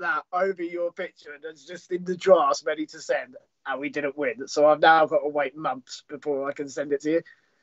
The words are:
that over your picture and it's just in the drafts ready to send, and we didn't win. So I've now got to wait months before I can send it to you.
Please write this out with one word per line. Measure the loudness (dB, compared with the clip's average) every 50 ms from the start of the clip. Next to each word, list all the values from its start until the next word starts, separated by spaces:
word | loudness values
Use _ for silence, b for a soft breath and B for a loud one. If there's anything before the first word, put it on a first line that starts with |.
that | -6 -4 -4 -4 -6 _ -2
over | 0 0 0 -2 -4 -6
your | -8 -6 -6 -6 -6
picture | -6 -8 -12 -12 -12 _ -20 -20 -18
and | -16 -16
it's | -16 -16 -18 -18
just | -18 -18 -16 -10 -8 -8
in | -6 -6
the | -6 -6
drafts | 2 6 8 8 8 8 4 0 0 -2
ready | -4 -4 -4 -6
to | -10 -12 -10
send, | -6 -4 -4 -4 -6 -10 -16 -20 -20 _ _ _ -10
and | -8 -8 -6
we | -6
didn't | -6 -4 -4 -4 -4 -4
win. | -4 -4 -6 -6 -6 -10 -6
So | 0 4 4
I've | 4 6 6
now | 6 6 8 6 6
got | 4 2 0
to | 0 -2
wait | -2 -2 -4 -4 -6
months | -6 -6 -6 -6 -6 -10 -16 -18 -20 -16 -16
before | -16 -8 -6 -4 -4 -4 -4 -6
I | -6
can | -8 -10
send | -8 -8 -8 -4 -2
it | -2 -2 0
to | 0
you. | 0 0 b b b b b b _ _